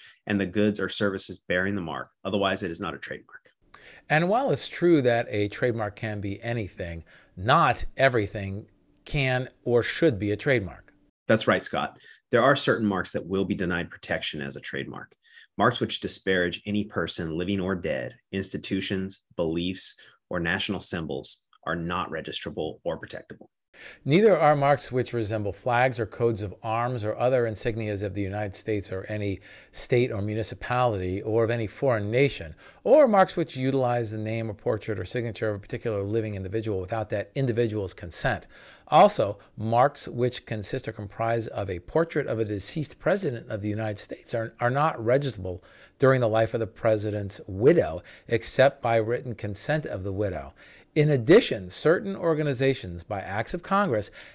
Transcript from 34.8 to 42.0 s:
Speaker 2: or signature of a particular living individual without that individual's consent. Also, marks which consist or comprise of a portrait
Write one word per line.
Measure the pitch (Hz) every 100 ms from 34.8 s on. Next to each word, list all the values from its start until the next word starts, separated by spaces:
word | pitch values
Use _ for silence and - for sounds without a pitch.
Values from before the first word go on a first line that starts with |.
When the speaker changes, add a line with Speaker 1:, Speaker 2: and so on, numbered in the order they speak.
| - 101
Speaker 2:
or |
signature | 92 123 117 101 110
of | 101
a |
particular | - 123 120 104
living | 101 113 110 101
individual | 92 110 110 95
without | 90 113 107
that | 104 98
individual's | 143 135 113 120 107 95
consent. | - 85 - 135 101 - - - - -
Also, | 151 202 - 104 - - -
marks | 107 117 143 - -
which | 120 123 - -
consist | 110 101 135 -
or |
comprise | - 101 - 113 117 110
of | - 98
a | 87
portrait | - 156